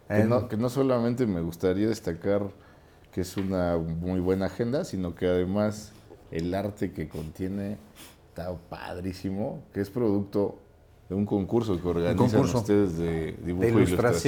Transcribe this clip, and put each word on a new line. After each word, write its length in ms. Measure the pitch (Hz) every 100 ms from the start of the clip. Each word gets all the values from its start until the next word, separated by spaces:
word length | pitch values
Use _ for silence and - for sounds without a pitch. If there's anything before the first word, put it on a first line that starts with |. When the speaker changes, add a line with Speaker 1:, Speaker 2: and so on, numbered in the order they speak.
| -
Speaker 1:
Que 140 | 104
Speaker 2:
Eh, 40 | 110
Speaker 1:
no, 220 | 123 -
que 100 | 107
no 120 | 123
solamente 560 | 135 135 123 117 123 113
me 160 | 87
gustaría 460 | 85 82 95 92 110
destacar 540 | 110 90 82 98 101 101 - - - - - -
que 100 | -
es 140 | 87 101
una 420 | 95 92 87 85
muy 420 | 82 82 90 92
buena 260 | 90 95 95
agenda, 400 | - 117 143 180
sino 300 | 95 87 85
que 100 | 90
además 680 | 90 90 101 107 104 - - - - -
el 240 | 82 87
arte 380 | 95 104 101 95
que 180 | 85 78
contiene 680 | 78 78 - 92 101 98 104 - - - - -
está 240 | - 90 87 -
padrísimo, 920 | - - 90 92 92 98 98 131 160 -
que 80 | 98
es 80 | 98
producto 680 | 123 113 101 101 104 98 - - - - - -
de 60 | 95
un 100 | 101
concurso 560 | 101 92 113 110 87
que 60 | 87
organizan 260 | 85 87 92 101
Speaker 2:
concurso. 300 | 107 90 120
Speaker 1:
ustedes 380 | 104 104 98 82
de 380 | 85 82 80 -
dibujo 200 | 85 87 113
Speaker 2:
De 20 |
Speaker 1:
e 40 |
Speaker 2:
ilustración, 380 | 113 87 90 120 -